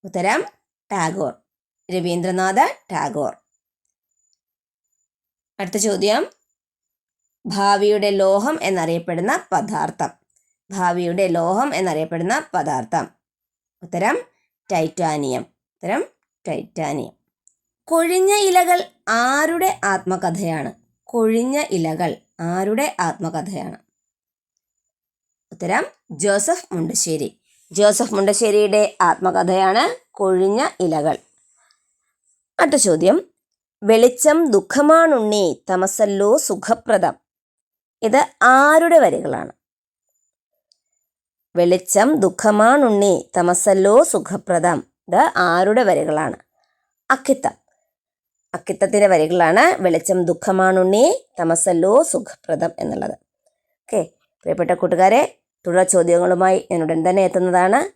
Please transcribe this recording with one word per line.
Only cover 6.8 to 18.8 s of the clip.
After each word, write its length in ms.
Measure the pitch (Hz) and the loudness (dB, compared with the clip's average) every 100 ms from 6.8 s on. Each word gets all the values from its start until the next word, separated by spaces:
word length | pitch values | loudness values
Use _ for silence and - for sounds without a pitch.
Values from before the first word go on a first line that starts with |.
| _ _ _ _ _ _ 220 | _ _ _ _ _ _ -10
ഭാവിയുടെ 640 | 190 196 202 208 208 202 196 | -2 0 2 2 2 0 0
ലോഹം 340 | 190 196 233 311 | 2 2 0 -4
എന്നറിയപ്പെടുന്ന 720 | 180 190 165 170 170 170 196 330 - | -4 -4 -2 -4 -4 -6 -2 -4 -4
പദാർത്ഥം. 600 | 175 208 151 156 - - - _ _ _ _ _ | -6 -4 -6 -6 -6 -10 -10 _ _ _ _ _
ഭാവിയുടെ 560 | 190 180 175 175 175 190 170 | -4 -4 -2 -4 -2 -2 0
ലോഹം 320 | 170 196 285 170 | -2 -2 -2 -2
എന്നറിയപ്പെടുന്ന 600 | 190 156 160 165 170 269 302 | -4 -4 -6 -6 -4 -4 -4
പദാർത്ഥം. 540 | 180 147 131 113 165 123 _ _ _ _ _ _ _ | -6 -4 -6 -4 -6 -6 _ _ _ _ _ _ _
ഉത്തരം 340 | 170 175 202 392 - _ _ _ _ | -10 -4 -2 -4 -8 _ _ _ _
ടൈറ്റാനിയം. 720 | 180 160 - 165 151 139 123 - _ _ _ | -4 -4 -4 -4 -4 -4 -6 -8 _ _ _
ഉത്തരം 260 | 175 240 - _ _ _ - | -6 -6 -6 _ _ _ -10
ടൈറ്റാനിയം. 680 | 156 - - 151 143 - _ _ _ _ _ _ _ - | -10 -10 -10 -8 -8 -10 _ _ _ _ _ _ _ -4
കൊഴിഞ്ഞ 440 | 330 330 370 381 415 392 | -2 0 0 0 2 2
ഇലകൾ 300 | 359 359 359 | 2 2 0